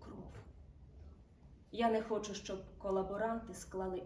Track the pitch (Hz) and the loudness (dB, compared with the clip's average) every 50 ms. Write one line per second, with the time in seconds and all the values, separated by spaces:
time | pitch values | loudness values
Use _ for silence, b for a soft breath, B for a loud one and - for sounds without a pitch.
0 | - - - 196 - - - - - - - - - - - - - - - - | -12 -10 -10 -10 -10 -10 -12 -12 -14 -14 -16 -16 -18 -18 -18 -18 -18 -18 -16 -16
1 | - - - - - - - - - - - - - - - 214 233 226 220 220 | -14 -14 -16 -16 -18 -20 -20 -20 -20 -18 -18 -20 -14 -6 2 6 6 8 8 6
2 | 220 - 220 208 - 202 190 - - - 190 190 - - - - - 196 190 190 | 6 4 2 0 2 0 -4 -4 -2 -4 -4 -4 -4 -10 -12 -4 0 4 4 4
3 | 185 - 202 208 220 226 226 226 - 180 185 - - - - 190 185 185 185 180 | 4 2 2 2 2 2 2 0 -2 -6 -8 -8 -8 -4 -2 -2 0 0 0 -2
4 | - | -4